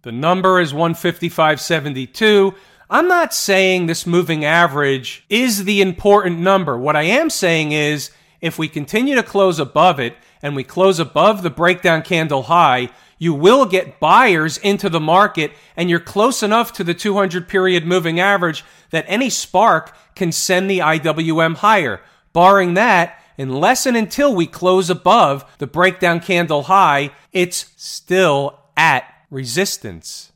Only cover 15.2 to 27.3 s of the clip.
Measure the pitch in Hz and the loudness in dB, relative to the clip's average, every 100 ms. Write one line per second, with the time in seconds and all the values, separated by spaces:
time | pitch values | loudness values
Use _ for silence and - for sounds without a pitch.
15.2 | 202 165 147 - _ - 175 170 - 196 | 2 -2 -8 -8 _ -6 -2 -2 -2 0
16.2 | 233 233 208 226 226 - 170 170 214 202 | 0 0 0 0 -2 -6 -6 -4 -2 0
17.2 | 190 180 175 196 185 180 165 185 165 165 | -2 -4 -4 -2 0 0 0 -2 0 0
18.2 | 196 202 170 151 - _ _ 160 151 202 | 0 0 -2 -6 -16 _ _ -8 -4 -4
19.2 | 262 - - 185 220 160 - _ _ - | -2 -4 -4 2 2 2 -2 _ _ -6
20.2 | 180 165 - 185 190 190 156 160 156 151 | -4 -4 -2 -2 0 -2 0 -2 -2 -4
21.2 | 165 160 160 165 208 214 135 95 _ _ | -2 0 -2 0 0 2 -2 -8 _ _
22.2 | _ 170 180 196 180 175 240 185 170 - | _ 4 4 4 2 0 2 2 0 -8
23.2 | _ - 135 131 190 254 269 233 214 - | _ -12 -8 0 0 0 0 -2 -2 -2
24.2 | 285 196 160 - 180 185 180 180 180 226 | 0 0 -4 -2 0 0 0 -2 2 4
25.2 | 156 139 - _ 127 156 185 180 175 170 | 2 0 -10 _ -8 0 0 0 -2 -2
26.2 | 180 180 165 147 135 190 175 143 143 _ | -2 -2 0 -2 2 4 4 2 -2 _
27.2 | _ | _